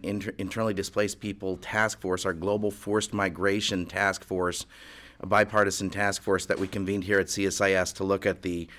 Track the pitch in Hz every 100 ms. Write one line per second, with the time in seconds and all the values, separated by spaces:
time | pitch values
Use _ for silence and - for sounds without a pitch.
0 | 92 104 101 - 92 110 110 98 95 104
1 | 104 - 107 98 95 92 - 107 110 -
2 | 95 90 95 82 95 104 104 95 104 107
3 | 104 104 98 82 98 104 104 95 85 92
4 | 101 95 - 92 87 85 - - - -
5 | - - 92 104 104 107 101 - 95 92
6 | 101 95 - 95 - 98 95 104 95 101
7 | 92 101 95 101 98 - 98 95 90 -
8 | 98 98 101 92 90 87 82